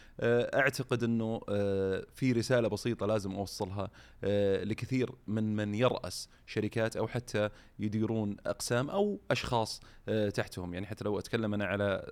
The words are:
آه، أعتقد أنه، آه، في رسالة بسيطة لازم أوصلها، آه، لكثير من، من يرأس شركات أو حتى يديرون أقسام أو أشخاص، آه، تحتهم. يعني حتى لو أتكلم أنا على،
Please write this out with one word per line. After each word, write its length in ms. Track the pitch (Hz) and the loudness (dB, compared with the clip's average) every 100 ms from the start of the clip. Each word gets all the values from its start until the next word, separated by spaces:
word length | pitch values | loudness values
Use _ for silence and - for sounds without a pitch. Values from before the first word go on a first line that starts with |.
| - - | -16 -2
آه، 400 | 117 120 117 139 | 2 2 2 2
أعتقد 440 | 135 - 127 123 | 2 2 -2 0
أنه، 380 | 117 117 113 113 - | 2 2 0 -2 -2
آه، 560 | 101 101 98 95 95 - | 0 2 2 0 -2 -4
في 180 | - 131 | 0 2
رسالة 360 | 117 113 123 110 | 4 4 4 4
بسيطة 380 | 104 123 110 101 | 0 -2 0 2
لازم 260 | 107 95 | 0 0
أوصلها، 580 | 98 95 - 95 98 98 - - - | -4 -4 -4 -6 -4 -6 -10 -20 -6
آه، 400 | 98 101 101 98 | 0 2 4 2
لكثير 460 | - 123 123 131 123 - - | 0 -4 -2 0 0 -4 -4
من، 280 | 110 110 107 | 0 0 0
من 200 | 104 104 | 0 2
يرأس 540 | 123 - 90 - - - - | 2 2 -6 -8 -12 -16 -8
شركات 520 | 110 104 113 110 - | -2 -2 0 0 0
أو 100 | 113 | -2
حتى 420 | 120 - 107 104 - - - | -4 -2 0 0 -4 -16 -4
يديرون 580 | 107 110 110 113 104 101 - | -2 0 0 0 -2 -2 -4
أقسام 440 | 101 - 120 143 | -2 0 0 0
أو 300 | 196 208 196 - | 2 2 0 -2
أشخاص، 500 | 131 117 120 110 - - - - | -2 2 0 0 -4 -14 -12 -2
آه، 200 | 107 104 | 0 0
تحتهم. 440 | 107 104 - 90 | 0 -4 -4 -6
يعني 120 | 87 101 | -6 -6
حتى 180 | 110 | -6
لو 160 | 107 98 | -4 -4
أتكلم 340 | - 117 110 | -2 -2 0
أنا 120 | 104 98 | 0 0
على، 400 | 101 101 95 - | 0 2 0 -2